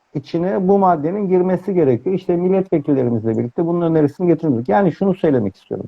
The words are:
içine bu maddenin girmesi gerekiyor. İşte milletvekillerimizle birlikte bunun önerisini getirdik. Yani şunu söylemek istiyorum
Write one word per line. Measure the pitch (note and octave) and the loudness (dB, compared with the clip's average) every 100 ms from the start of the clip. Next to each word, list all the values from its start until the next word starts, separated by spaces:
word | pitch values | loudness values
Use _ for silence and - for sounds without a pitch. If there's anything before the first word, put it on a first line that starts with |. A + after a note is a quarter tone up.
| _ | _
içine | D#3 - E3+ F3+ G#3+ F#3 | -12 -6 -4 -2 -2 2
bu | G3+ | 4
maddenin | F#3+ E3+ C#3+ G3+ G3+ | 4 2 0 -4 0
girmesi | F3+ F3+ F3+ F#3 | 2 2 0 -2
gerekiyor. | F3+ C#3+ A#2+ F#3 F#3 | 0 2 2 0 -4
İşte | - F3 | -2 0
milletvekillerimizle | F3+ F#3+ F#3+ E3 C#3+ C#3 B2 A#2 A2 A2 | 0 0 0 -4 -2 0 0 -2 -2 -2
birlikte | A#2+ - E3+ | -4 -4 -2
bunun | F3 E3+ | -2 0
önerisini | D#3+ D3 - F3+ | 2 0 0 0
getirdik. | D#3+ D#3+ A#2 B2 | 0 0 -2 0
Yani | G#3 G3 | 0 0
şunu | - G3 F3+ | 0 -2 0
söylemek | E3 C3 G2+ - | 0 0 -2 -6
istiyorum | - G#2 | -12 -12